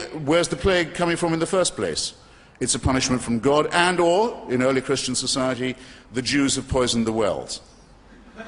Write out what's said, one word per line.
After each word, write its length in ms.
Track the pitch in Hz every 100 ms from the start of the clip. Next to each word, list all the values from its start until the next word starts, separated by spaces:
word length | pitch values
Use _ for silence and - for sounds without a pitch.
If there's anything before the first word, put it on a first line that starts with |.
| 104 156
where's 240 | 143 165 165
the 80 | 156
plague 380 | 196 180 156
coming 240 | 156 170 170
from 160 | 170
in 40 | 165
the 80 | 160
first 300 | 190 170 -
place? 380 | 92 76 - - - - - -
It's 160 | 123
a 40 | 127
punishment 420 | 139 131 127 127
from 180 | 120 117
God, 300 | 135 147 156
and 280 | 170 175 175
or, 460 | 170 180 233 - -
in 140 | 123
early 180 | 127 131
Christian 340 | 131 131 -
society, 600 | 123 127 139 131 120 127 123 - - -
the 80 | 113
Jews 340 | 120 143 135 135
have 120 | 120
poisoned 380 | 131 123 117 113
the 60 |
wells. 480 | 110 101 73 - - - - - - - - - 214